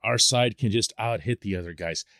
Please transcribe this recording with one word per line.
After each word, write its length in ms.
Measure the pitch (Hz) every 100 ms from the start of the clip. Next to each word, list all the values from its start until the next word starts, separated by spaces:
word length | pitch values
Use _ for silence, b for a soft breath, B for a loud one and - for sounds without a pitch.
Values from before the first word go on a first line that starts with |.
our 160 | - 120
side 400 | - 123 123 -
can 140 | 117
just 220 | 113 - -
out-hit 440 | 117 113 110 117
the 160 | 101 92
other 160 | 87
guys. 320 | 82 85 80 - b